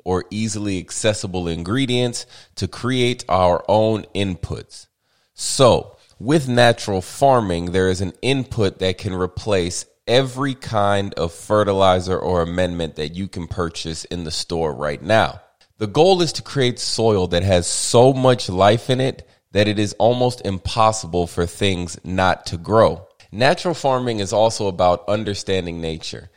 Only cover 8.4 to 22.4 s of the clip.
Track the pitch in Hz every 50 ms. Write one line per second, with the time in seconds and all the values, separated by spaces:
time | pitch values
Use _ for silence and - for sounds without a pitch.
8.4 | 120 - - 117 104 95 - - 92 92 90 - - 101 92 90 92 87 - -
9.4 | - 110 101 92 85 85 - - - _ _ _ - - 117 131 135 127 123 131
10.4 | 143 139 127 - - - 113 104 101 101 101 98 98 98 - - 85 85 - -
11.4 | - - 107 104 104 101 98 98 95 95 92 92 90 92 92 - - 85 92 87
12.4 | 82 85 87 90 92 87 87 85 82 76 - 78 78 78 82 90 98 92 - 92
13.4 | 85 78 - - 87 82 - - - 82 80 - - - 87 87 85 78 80 -
14.4 | - - 87 82 82 76 69 64 73 73 73 71 67 90 110 113 90 - - -
15.4 | - _ _ _ _ _ _ - 110 101 95 147 160 190 190 175 175 151 - -
16.4 | - - - 139 127 123 120 - - - - - 113 113 107 95 92 87 87 87
17.4 | 92 98 92 90 87 - - - - - - 117 123 131 135 131 127 127 123 120
18.4 | - - 90 92 95 104 113 120 - - 127 127 131 135 - - - _ _ _
19.4 | _ _ - 98 104 104 104 104 107 98 - - 104 117 123 123 123 123 120 -
20.4 | - 101 98 90 - - - 113 110 110 107 - - 82 85 87 87 82 - -
21.4 | 85 87 - - 101 98 95 90 87 85 - - - - 92 95 92 92 85 -